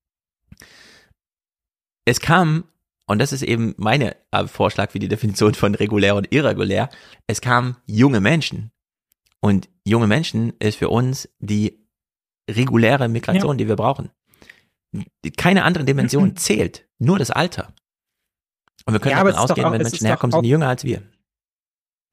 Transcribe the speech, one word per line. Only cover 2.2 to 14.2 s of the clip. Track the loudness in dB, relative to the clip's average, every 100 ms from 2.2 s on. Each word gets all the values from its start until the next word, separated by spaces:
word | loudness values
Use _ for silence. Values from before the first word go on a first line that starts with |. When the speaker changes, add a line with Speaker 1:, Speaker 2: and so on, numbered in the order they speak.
Speaker 1:
kam, | 2 2 4 0 -4 _ _ _ -4
und | 0
das | 0
ist | -2
eben | -2 0 -2 -2
meine, | 0 0 -2 -6 -6
äh, | -4 -4
Vorschlag | -2 -2 0 -6
für | -4
die | -4
Definition | -2 -2 2 2
von | 2 0
regulär | 0 0 2 2 2
und | 0
irregulär, | 0 0 -2 -2 -2 -4 -8 -20 -16 -8
es | -6
kamen | 0 0 0 -8 -4
junge | 4 4 4
Menschen. | 2 0 -2 -8 -12 _ _ _ _ _ _ -4
Und | 0 0 -2 _
junge | -2 0 2
Menschen | 0 -2 -4 -4 -4
ist | -4 -2
für | -2
uns | 0 -2 -4 -10 -12
die | -4 -2 -2 -6 _ _ _ _ _ _ -6
reguläre | -2 2 4 4 2 0
Migration, | -4 0 0 0 -2
Speaker 2:
Ja. |
Speaker 1:
die | -2
wir | 0
brauchen. | 0 -2 -8 _